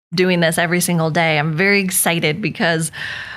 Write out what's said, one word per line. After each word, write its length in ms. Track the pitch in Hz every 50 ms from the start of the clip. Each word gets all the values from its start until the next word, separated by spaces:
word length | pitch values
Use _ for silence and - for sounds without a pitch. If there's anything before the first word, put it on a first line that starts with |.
| _ _
doing 280 | 170 180 180 185 180 170
this 180 | 170 160 160 175
every 220 | 170 165 175 180
single 320 | 175 - 175 165 160 160
day. 260 | 151 175 165 160 156 147
I'm 180 | 151 160 156
very 240 | 156 190 202 202 196
excited 600 | 190 180 - - - 180 170 170 165 151 151 190
because, 480 | 208 160 - - 208 170 165 160 165 160 - - - - - - - - -